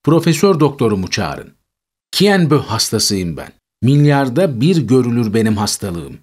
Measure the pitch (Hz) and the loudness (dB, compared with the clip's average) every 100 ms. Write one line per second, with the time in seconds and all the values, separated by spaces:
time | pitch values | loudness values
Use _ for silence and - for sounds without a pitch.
0 | - 160 170 151 202 170 147 143 117 101 | 0 2 2 2 2 2 0 0 -2 -2
1 | 90 - 82 65 - _ _ _ _ _ | -4 -4 -6 -8 -14 _ _ _ _ _
2 | _ - 196 196 160 143 - 110 - 110 | _ 0 2 2 2 0 0 -4 -4 -2
3 | - 101 87 71 - _ _ _ 120 143 | -2 -2 -4 -8 -14 _ _ _ 2 4
4 | 147 139 135 123 190 117 151 165 107 131 | 4 2 0 0 -2 0 0 2 2 2
5 | 120 117 113 110 110 104 104 - 101 85 | 2 0 0 0 0 0 -4 -6 -8 -10
6 | 69 65 | -12 -18